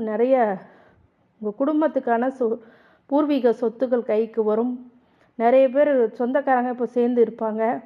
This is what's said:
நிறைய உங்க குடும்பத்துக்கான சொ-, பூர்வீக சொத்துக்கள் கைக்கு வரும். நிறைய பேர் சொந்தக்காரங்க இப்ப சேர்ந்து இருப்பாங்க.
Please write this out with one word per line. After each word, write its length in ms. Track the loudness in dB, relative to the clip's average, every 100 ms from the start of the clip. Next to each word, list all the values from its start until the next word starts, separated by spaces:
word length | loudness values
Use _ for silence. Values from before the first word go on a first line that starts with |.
| -4
நிறைய 260 | -2 2 2 2 -2 -10 -20 _ _ _ _ _ _
உங்க 120 | -8 -4
குடும்பத்துக்கான 720 | -2 0 0 -2 -2 -2 -2 -2
சொ-, 200 | -4 -4 -10 -20 _ _ _
பூர்வீக 440 | 0 0 0 0 0
சொத்துக்கள் 460 | -4 -4 -2 -2 0
கைக்கு 320 | -2 -2 -2
வரும். 300 | 0 0 -2 -6 -14 _ _ _ _ -2
நிறைய 260 | 2 4 4
பேர் 220 | 2 2 2 0 -2
சொந்தக்காரங்க 500 | -2 -2 0 0 0
இப்ப 200 | -4 -4 -2
சேர்ந்து 240 | 0 2 0
இருப்பாங்க. 380 | 0 -6 -2 -2 -4